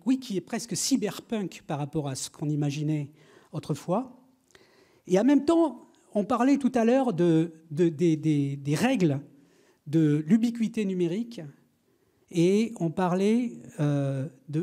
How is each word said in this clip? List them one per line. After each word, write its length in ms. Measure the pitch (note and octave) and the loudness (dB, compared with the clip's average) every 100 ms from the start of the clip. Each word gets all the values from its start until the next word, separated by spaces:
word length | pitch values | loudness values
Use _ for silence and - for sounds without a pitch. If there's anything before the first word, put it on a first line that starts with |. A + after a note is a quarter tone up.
| A#3 | -2
oui, 120 | C4 | -2
qui 200 | - F#3 | -4 -8
est 20 | |
presque 340 | - A3+ - E3+ | -6 -8 -6 -6
cyberpunk 840 | - B3+ G3 - - A3 F3+ - - | -2 -2 -2 -8 -8 -6 -6 -10 -8
par 120 | C#3+ | -6
rapport 300 | C#3+ D#3+ C#3 | -6 -6 -6
à 60 | |
ce 160 | C3 - | -8 -10
qu'on 180 | - D3+ | -6 -4
imaginait 600 | D3 C#3+ C#3 D3+ D3+ C#3+ - _ - _ | -2 -2 -2 -4 -4 -6 -14 _ -20 _
autrefois. 720 | D#3 - D3 - G3+ C4 - _ _ _ _ _ _ _ _ - | -10 -8 -6 -4 -4 -4 -14 _ _ _ _ _ _ _ _ 0
Et 100 | F3+ | 2
en 60 | |
même 200 | B3 C#4+ | 6 4
temps, 440 | D4+ E4 D#4 A#3+ - _ _ | 4 4 2 -2 -16 _ _
on 100 | G#3 | -4
parlait 320 | F#3+ A#3 C4 C#4+ | 0 2 4 4
tout 160 | B3 | 2
à 100 | A#3+ | 2
l'heure 280 | A3+ C4 B3+ | 4 2 2
de, 400 | E3 F3 D#3+ E3 - - | 2 4 4 2 -6 -8
de, 180 | D3+ E3+ | 0 0
des, 280 | C#3+ F3 D3+ | 2 2 2
des, 400 | D#3 D3 C#3 C#3 | 2 0 0 -4
des 180 | C#3 | -2
règles 460 | D3+ B3 B3+ E3 C#3 - - _ _ _ _ D3 | 0 0 2 2 0 -6 -20 _ _ _ _ -2
de 380 | D#3+ D3+ D3 D#3 | 2 2 2 2
l'ubiquité 580 | A3+ A#3 A#3 G#3+ A3 | 2 2 -2 -4 -2
numérique 560 | G3 F#3 E3+ G3 A#3 F3+ D3+ - _ _ _ _ _ _ _ | -4 -2 -2 -2 -8 -12 -16 -20 _ _ _ _ _ _ _
et 420 | E3+ F3 G3+ A3+ A#3 | 0 2 2 0 -2
on 120 | E3+ | -4
parlait, 680 | F3 F3+ F#3 G3+ A#3 A#3+ - - - | -2 0 2 2 2 0 -8 -12 -4
euh, 480 | D3 C#3+ C#3 C3+ D3 - - | -2 0 -2 -4 -8 -12 -8
de, 120 | D3+ | -6